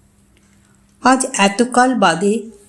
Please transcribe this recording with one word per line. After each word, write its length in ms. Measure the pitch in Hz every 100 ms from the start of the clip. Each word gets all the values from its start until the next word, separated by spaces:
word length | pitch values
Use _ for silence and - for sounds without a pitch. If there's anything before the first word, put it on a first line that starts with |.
| _ _ _ _ _ _ _ _ _ _
আজ 220 | 247 262 - -
এতকাল 560 | 202 202 240 247 254
বাদে 460 | 240 190 165 202 220 220 -